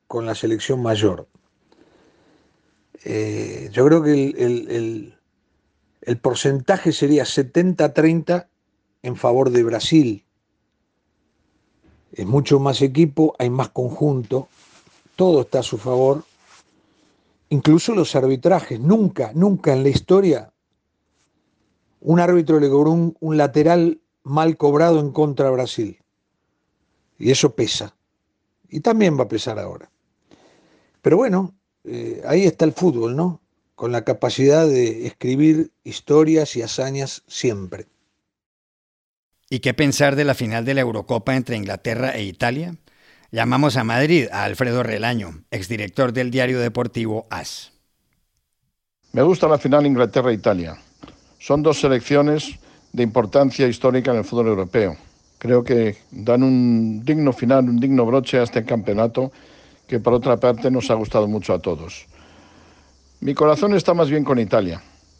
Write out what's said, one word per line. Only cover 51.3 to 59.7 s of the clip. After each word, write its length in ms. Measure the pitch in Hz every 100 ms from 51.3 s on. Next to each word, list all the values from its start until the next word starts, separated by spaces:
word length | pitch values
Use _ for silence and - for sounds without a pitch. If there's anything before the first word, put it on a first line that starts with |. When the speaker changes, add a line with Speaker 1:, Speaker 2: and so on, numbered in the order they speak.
| _
Speaker 3:
Son 200 | - 143
dos 180 | 151 143
selecciones 800 | 143 127 - 143 147 151 - - _ _ _
de 100 | -
importancia 640 | 117 120 107 139 135 117 131
histórica 460 | 110 131 127 127
en 60 | 117
el 60 |
fútbol 240 | - 120 113
europeo. 480 | 101 90 120 98 80 - _ _ -
Creo 260 | 117 123
que 320 | 120 120 110 98 _
dan 320 | - 107 123
un 600 | 131 127 123 117 110 107
digno 280 | 123 156 143
final, 360 | 127 120 135 127
un 120 | 120
digno 260 | 135 135 113
broche 320 | 135 131 131
a 60 |
este 200 | 117 123
campeonato 680 | 113 110 101 104 117 120 131 - - - _